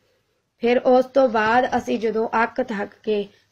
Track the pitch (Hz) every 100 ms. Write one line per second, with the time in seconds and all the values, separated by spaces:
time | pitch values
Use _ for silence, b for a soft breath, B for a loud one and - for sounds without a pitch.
0 | _ _ _ _ _ _ 233 247 262 254
1 | 254 277 262 220 214 240 254 247 247 240
2 | 220 214 220 226 233 - 254 202 202 -
3 | 226 208 202 b _